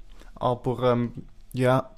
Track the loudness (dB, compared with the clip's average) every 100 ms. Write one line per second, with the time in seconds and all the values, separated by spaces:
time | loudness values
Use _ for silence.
0 | -18 -18 -16 -4 -2 0 -2 0 2 2
1 | 0 -6 -16 -18 -10 0 4 2 0